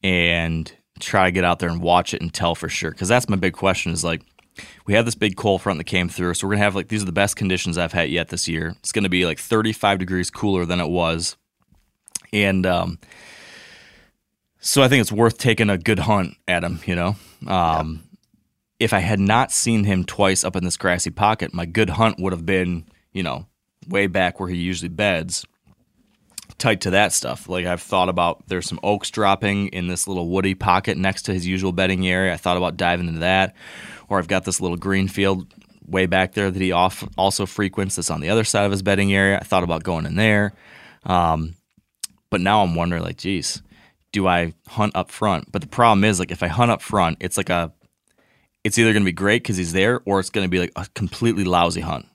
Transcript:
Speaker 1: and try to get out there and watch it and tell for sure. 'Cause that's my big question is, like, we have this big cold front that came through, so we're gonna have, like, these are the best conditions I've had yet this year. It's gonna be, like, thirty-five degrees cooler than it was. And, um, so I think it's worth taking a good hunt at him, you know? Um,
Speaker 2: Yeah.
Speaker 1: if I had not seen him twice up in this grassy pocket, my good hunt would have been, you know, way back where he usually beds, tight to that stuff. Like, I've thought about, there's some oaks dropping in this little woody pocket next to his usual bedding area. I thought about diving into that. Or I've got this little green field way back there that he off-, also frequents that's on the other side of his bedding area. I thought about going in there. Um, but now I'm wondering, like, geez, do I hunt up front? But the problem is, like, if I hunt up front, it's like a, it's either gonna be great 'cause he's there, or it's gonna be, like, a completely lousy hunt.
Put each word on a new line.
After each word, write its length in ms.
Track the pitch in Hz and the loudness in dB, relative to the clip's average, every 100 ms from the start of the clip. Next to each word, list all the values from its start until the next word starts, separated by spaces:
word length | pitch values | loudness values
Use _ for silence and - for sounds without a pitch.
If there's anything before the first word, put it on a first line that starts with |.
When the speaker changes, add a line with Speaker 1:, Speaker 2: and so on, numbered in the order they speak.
Speaker 1:
and 680 | 95 92 85 85 82 82 78 - _ - | 2 2 2 2 0 -2 -6 -12 _ -14
try 260 | - 104 92 | -2 2 4
to 60 | |
get 120 | 92 | 4
out 160 | 87 87 | 2 2
there 100 | 87 | -2
and 120 | 85 | -2
watch 320 | 85 87 87 | 2 2 2
it 80 | - | -4
and 120 | 82 | -6
tell 220 | - 87 85 | -2 -2 -2
for 140 | 80 | -4
sure. 220 | - - | -6 -6
'Cause 160 | - 92 | -6 2
that's 220 | 123 - | 2 2
my 60 | 101 | -2
big 160 | 92 | -2
question 380 | - 95 90 - | 0 0 0 -2
is, 120 | 85 | -4
like, 180 | 85 82 - _ _ - - - - | -4 -4 -8 _ _ -20 -20 -16 0
we 80 | |
have 120 | 104 117 | 2 2
this 100 | 110 | 0
big 200 | 107 92 | -2 0
cold 260 | 107 95 | 0 0
front 160 | - 87 | 0 -4
that 60 | 82 | -2
came 240 | 95 87 | -2 -2
through, 240 | - 90 87 | -2 -4 -2
so 100 | 98 | -2
we're 80 | |
gonna 100 | 104 | 2
have, 120 | 104 98 | 2 0
like, 140 | - | -4
these 120 | 107 | -4
are 40 | 98 | -2
the 60 | |
best 240 | 85 101 - | 0 0 0
conditions 420 | 98 92 - 85 | -2 -2 -2 -2
I've 160 | 85 | -2
had 160 | - 82 | -2 -2
yet 200 | 82 82 | -2 -4
this 180 | 82 - | -6 -4
year. 280 | 80 82 87 | -4 -4 -8
It's 120 | - | -6
gonna 180 | - 98 | -2 0
be, 160 | 90 90 | 2 0
like, 140 | 80 | -2
thirty-five 580 | - 113 110 110 104 101 | 0 0 0 0 2 2
degrees 320 | 90 92 90 | 0 -2 -4
cooler 360 | - 104 95 87 | -4 -2 0 0
than 140 | 90 | -2
it 100 | 82 | -2
was. 460 | 87 82 82 85 - _ _ _ _ _ _ _ - - | 0 0 0 -4 -8 _ _ _ _ _ _ _ -14 -4
And, 320 | 104 101 95 92 | 0 2 2 2
um, 340 | 87 87 87 - - - - - - - - - - _ _ _ _ _ _ | 0 -2 -6 -14 -20 -20 -20 -20 -20 -20 -20 -20 -20 _ _ _ _ _ _
so 240 | - - | -2 4
I 40 | 131 | 6
think 140 | 131 | 6
it's 100 | 107 | 2
worth 260 | 104 117 - | 4 2 4
taking 320 | 120 110 107 | 0 2 2
a 80 | 95 | 2
good 220 | 87 101 | 2 0
hunt 360 | 85 104 92 - - | 2 0 0 -6 -2
at 160 | 90 | -2
him, 160 | 85 85 - | -2 -6 -4
you 100 | 87 | -2
know? 200 | 87 98 - _ - | -2 -4 -10 _ -4
Um, 560 | 92 82 80 80 80 | 0 2 0 -2 -6
Speaker 2:
Yeah. 40 | - _ _ _ _ _ _ _ 113 | -12 _ _ _ _ _ _ _ 0
Speaker 1:
if 80 | |
I 60 | 101 | 2
had 200 | 90 104 | 2 2
not 320 | 98 110 131 | 4 2 2
seen 320 | - - 113 | 0 0 2
him 200 | 101 95 | 2 0
twice 400 | 87 - 101 95 | -2 0 2 2
up 120 | 90 92 | 0 -2
in 80 | |
this 140 | 90 - | -4 -2
grassy 320 | 95 90 - | 0 0 -2
pocket, 420 | 87 104 110 82 | 0 0 0 -4
my 120 | 90 85 | -6 -4
good 260 | 95 107 | 2 2
hunt 280 | 80 113 - | 4 0 2
would 140 | 92 | -4
have 120 | 90 82 | -4 0
been, 400 | 95 90 87 80 _ _ | 0 0 -2 -8 _ _
you 100 | 90 | -8
know, 240 | 85 64 92 _ _ _ - | -6 -6 -12 _ _ _ -6
way 200 | 101 101 | -2 0
back 320 | 92 90 - | 0 -2 -2
where 100 | 90 | -6
he 80 | 90 | -4
usually 320 | 87 90 85 | -4 -4 -6
beds, 560 | 82 104 87 82 - - _ _ _ _ _ _ _ _ - - - | -2 0 0 -4 -8 -10 _ _ _ _ _ _ _ _ -20 -20 -2
tight 240 | 113 107 | 0 0
to 100 | 101 | 2
that 200 | 95 101 | 2 2
stuff. 380 | - - - - | 2 -4 -6 -6
Like, 160 | 90 90 | -4 -2
I've 160 | 87 | -4
thought 280 | - 98 90 | -2 0 2
about, 380 | 87 85 82 - | 2 0 -2 -6
there's 200 | 92 85 | -6 -4
some 120 | 85 | -6
oaks 260 | - 104 - | -2 -2 -2
dropping 580 | - 104 98 104 101 101 | 0 2 2 0 0 -2
in 180 | 92 87 | -4 -6
this 200 | 90 - | -4 -4
little 220 | 92 85 | -4 -2
woody 240 | 92 95 | 0 0
pocket 440 | 95 - 90 98 82 | 0 2 2 2 0
next 260 | 95 95 | 0 -2
to 100 | - | -4
his 140 | 95 87 | -4 -2
usual 240 | 92 95 | -2 -2
bedding 360 | 87 95 92 92 | 0 0 0 0
area. 260 | 90 95 | 2 0
I 40 | 87 | -2
thought 200 | 90 90 | -2 0
about 200 | 90 87 | -2 0
diving 300 | 87 87 87 | 0 0 -2
into 140 | 80 | -2
that. 340 | 85 95 95 - - - - - - | 0 2 0 -4 -20 -20 -18 -20 -4
Or 100 | 98 | -2
I've 80 | 85 | 0
got 180 | 95 92 | -2 -2
this 160 | 90 | -4
little 160 | 92 87 | -4 -4
green 300 | 92 95 95 | -2 0 0
field 440 | 98 98 95 90 - _ _ - | 0 0 0 -4 -18 _ _ -6
way 180 | 92 92 | 0 2
back 280 | 92 92 | 2 2
there 180 | - 98 | 0 -2
that 100 | 92 | 0
he 100 | 92 | 0
off-, 360 | 87 92 - 82 - | 4 2 0 -12 0
also 280 | 95 - 98 | 0 0 -4
frequents 480 | - 101 - 98 - | -2 -2 -2 -4 -4
that's 160 | 82 | -4
on 100 | 80 | -4
the 80 | 73 | 0
other 140 | 110 | 0
side 220 | 107 107 101 | 2 2 2
of 60 | |
his 120 | 98 | 0
bedding 280 | 95 98 98 | 0 2 2
area. 260 | 98 98 98 | 4 4 2
I 40 | |
thought 200 | - 92 | 2 0
about 200 | 87 82 | 0 -2
going 220 | 85 82 80 | -2 -4 -2
in 100 | 87 | 0
there. 380 | 110 104 101 - - - - - | 2 4 0 -4 -20 -20 -20 -18
Um, 520 | - 90 85 80 80 85 _ _ _ _ - _ _ | -2 2 2 0 -4 -10 _ _ _ _ -18 _ _
but 120 | 95 | -2
now 220 | 92 107 | 2 2
I'm 120 | 95 85 | 2 2
wondering, 260 | 85 85 | -2 -2
like, 140 | 85 85 | -6 -6
geez, 440 | 90 95 78 - - _ _ _ _ | -4 -4 -4 -8 -14 _ _ _ _
do 160 | 104 95 | 0 2
I 260 | 87 85 80 - | 2 0 -6 -14
hunt 280 | - 104 - | -4 -2 -2
up 140 | 87 | -6
front? 420 | - 107 87 - | -2 -2 -2 -4
But 100 | - | -10
the 60 | 78 | -8
problem 360 | - 117 101 | 4 6 6
is, 160 | 104 95 | 4 2
like, 120 | 90 | -2
if 120 | 90 | -4
I 40 | 85 | -4
hunt 240 | 80 120 | 0 2
up 100 | 113 | 0
front, 360 | - 107 85 82 | 0 0 0 0
it's 160 | 90 - | -6 -6
like 120 | 98 | -2
a, 220 | 87 82 - _ _ _ _ _ _ _ _ | -2 -2 -10 _ _ _ _ _ _ _ _
it's 140 | 107 107 | -4 2
either 160 | 113 | 4
gonna 120 | 107 95 | 4 2
be 60 | |
great 320 | 82 98 117 | 0 2 2
'cause 140 | - 95 | 0 -4
he's 160 | 87 | -2
there, 280 | 87 98 123 - | 2 2 2 0
or 140 | 98 | 0
it's 100 | 92 | 0
gonna 180 | 107 92 | -2 0
be, 120 | 90 | 0
like, 120 | 87 - | 0 -4
a 100 | 95 | -12
completely 500 | - 95 - 117 95 | -6 -6 0 0 2
lousy 380 | 92 90 87 85 | 2 4 4 0
hunt. 240 | 80 73 - | -6 -8 -10